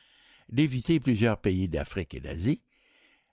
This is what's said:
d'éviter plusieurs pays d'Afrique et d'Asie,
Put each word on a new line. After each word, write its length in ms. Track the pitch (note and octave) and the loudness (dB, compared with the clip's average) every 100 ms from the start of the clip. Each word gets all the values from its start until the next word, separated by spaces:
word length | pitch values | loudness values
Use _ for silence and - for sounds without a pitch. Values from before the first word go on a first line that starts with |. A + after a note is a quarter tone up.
| _ _ _ _ - | _ _ _ _ -6
d'éviter 480 | A#2 D3+ B2+ C#3 E3 | 0 0 0 0 2
plusieurs 420 | C3 A2 A#2 G#2+ | 2 2 2 2
pays 280 | G#2 F#2 F#2+ | 0 0 0
d'Afrique 440 | D#2 - F#2+ E2+ | -2 -4 -6 -8
et 80 | B1+ | -10
d'Asie, 440 | C#2+ C#2+ G#2+ - _ _ _ _ _ _ _ | -10 -4 -2 -4 _ _ _ _ _ _ _